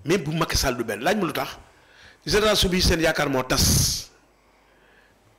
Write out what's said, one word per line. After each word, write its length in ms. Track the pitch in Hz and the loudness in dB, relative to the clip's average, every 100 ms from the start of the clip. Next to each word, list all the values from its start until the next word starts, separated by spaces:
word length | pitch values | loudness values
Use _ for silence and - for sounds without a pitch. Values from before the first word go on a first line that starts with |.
| - | -2
Même 160 | 196 | -2
bu 100 | 147 160 | -2 -4
Macky 200 | 160 - | -2 -2
Sall 220 | 139 123 | -2 -2
du 60 | |
benn. 160 | 113 104 | -4 -4
Laaj 140 | 139 220 | -2 0
ma 80 | 175 | -2
lu 80 | |
tax. 240 | 135 143 - - _ _ - - - - | -4 -6 -10 -20 _ _ -20 -20 -16 -2
Génération 440 | 185 214 202 196 | 0 2 2 2
bi 100 | 180 | 2
seen 180 | 175 175 | 2 2
yaakaar 280 | 160 160 143 | 2 0 0
moo 120 | 135 | 0
tas. 680 | 123 135 - - - - - _ _ _ _ _ _ _ _ _ _ _ _ | 0 0 2 2 0 -2 -8 _ _ _ _ _ _ _ _ _ _ _ _